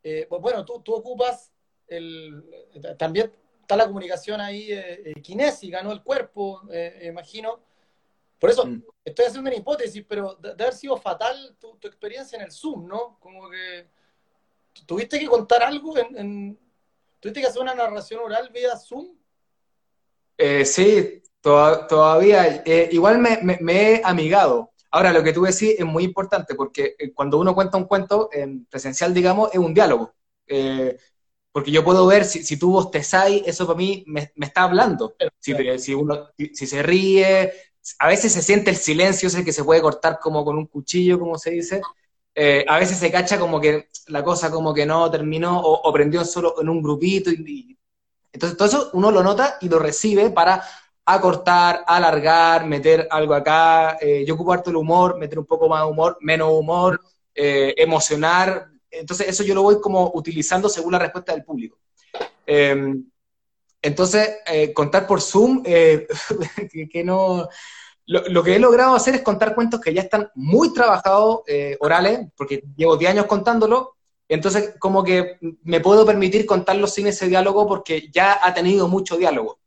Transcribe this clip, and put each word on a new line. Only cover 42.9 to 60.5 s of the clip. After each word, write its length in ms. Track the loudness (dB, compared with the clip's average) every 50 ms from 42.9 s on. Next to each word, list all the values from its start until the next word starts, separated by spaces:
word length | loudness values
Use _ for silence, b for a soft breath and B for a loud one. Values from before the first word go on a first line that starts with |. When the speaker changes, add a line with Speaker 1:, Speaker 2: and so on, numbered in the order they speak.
| 0 -2
Speaker 2:
se 120 | -2 0
cacha 280 | 0 0 0 0 -2 -2
como 200 | -2 -2 -2 0
que 300 | 2 0 0 0 -6 _ -20 -20 _ -8
la 140 | -8 -4
cosa 280 | -2 -2 -2 -2 -2 -4
como 240 | -4 -2 -4 -2 -2
que 100 | -2 -2
no 260 | 0 0 0 0 0
terminó, 480 | -2 -4 -4 -4 -4 -4 -2 -2 -2 0
o, 200 | 2 2 2 2 2 0
o 40 | 2
prendió 300 | 2 2 2 0 -2 -4
solo 340 | -4 -4 -2 -2 -2 -2 -2
en 80 | -4 -2
un 140 | -2 -2
grupito. 480 | -2 -4 -4 -2 -2 -2 -2 -2 -2 -2
Y, 120 | -4 -4 -6
y, 320 | -14 -14 -16 -16 _ -20 _ _ _ _ _ _ _ _ _ _ _
entonces, 260 | -10 -8 -8 -8 -2 0
todo 100 | 2 2
eso 220 | 2 0 -2 -2
uno 180 | -2 2 2 4
lo 120 | 4 4
nota 340 | 2 2 2 2 0 -2 -2 -4
y 80 | -2 0
lo 80 | 0 2
recibe 500 | 2 0 -4 -2 -2 0 2 2 2 4
para 340 | 4 4 4 4 2 0 B B B B B B _ _ _
acortar, 800 | 0 2 4 2 2 0 2 0 2 4 4 4 2 2 0 0
alargar, 800 | 2 2 4 4 2 2 2 2 4 4 4 6 4 4 2 0
meter 420 | -2 -4 0 4 4 4 4 2 0
algo 220 | 0 0 2 2
acá. 640 | 0 0 2 2 4 6 6 6 6 6 4 2 -2 -2
Eh, 280 | 0 0 0 0 0
yo 80 | -4 -4
ocupo 180 | -2 0 0
harto 160 | 0 0 -2 -4
el 80 | -4
humor, 400 | -2 0 2 4 4 4 2 0
meter 220 | -4 -8 -8 -8 -10
un 80 | -4
poco 240 | _ -2 0 2 2
más 120 | 2 0
de 80 | 0 -2
humor, 280 | 0 0 0 0 -2 -4
menos 320 | -4 -2 -2 0 2 2
humor, 480 | 2 0 0 0 0 2 2 0 0 -2 _ _ _ _ _ _ _
eh, 400 | -2 0 2 2 2 0 0 2 2
emocionar. 880 | 2 2 2 0 0 -2 -2 0 0 2 2 2 2 0 -2 -6 -10 _ _ _ _ _
Entonces, 380 | -16 -16 -12 -12 -8 -6 -4 -4
eso 140 | -4 -4 -2
yo 100 | -2 0
lo 80 | 2
voy 180 | 4 4 4 4
como 300 | 2 0 0 0 0 0 -2
utilizando 540 | -6 -8 -6 -6 -6 -4 -2